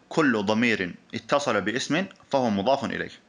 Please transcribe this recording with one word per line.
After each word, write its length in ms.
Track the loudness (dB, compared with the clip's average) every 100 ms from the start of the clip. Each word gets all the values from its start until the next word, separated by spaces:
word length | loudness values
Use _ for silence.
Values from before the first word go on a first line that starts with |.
| _
"كل 340 | 0 2 2
ضمير 520 | 2 2 2 0 -2 -8 _
اتصل 460 | -12 -2 0 2 0
باسم 460 | 0 -4 -2 -2 -4 -10 _
فهو 200 | 0 0
مضاف 340 | 0 2 0
إليه". 260 | 0 -6 -8 -12